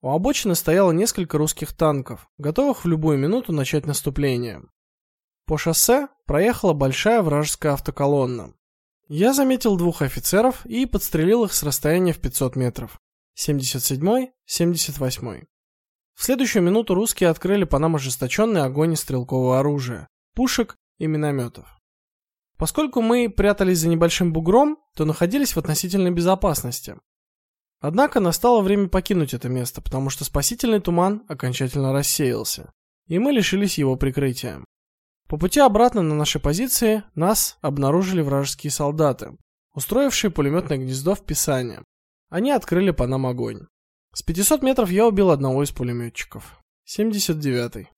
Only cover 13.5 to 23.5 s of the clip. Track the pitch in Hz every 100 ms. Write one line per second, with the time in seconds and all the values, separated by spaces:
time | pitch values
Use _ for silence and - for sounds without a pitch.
13.5 | 143 131 131 - 135 170 247 254 _ _
14.5 | - 170 170 - 143 131 - 127 82 -
15.5 | _ _ _ _ _ _ _ - 254 254
16.5 | 214 175 208 220 185 226 - 175 160 180
17.5 | 202 175 139 160 156 131 123 127 - 220
18.5 | 202 135 139 160 160 - 131 123 131 127
19.5 | 127 143 147 123 110 - _ _ - 254
20.5 | - 226 - _ _ 160 156 151 139 120
21.5 | - - _ _ _ _ _ _ _ _
22.5 | _ 160 - 302 247 226 240 233 - 202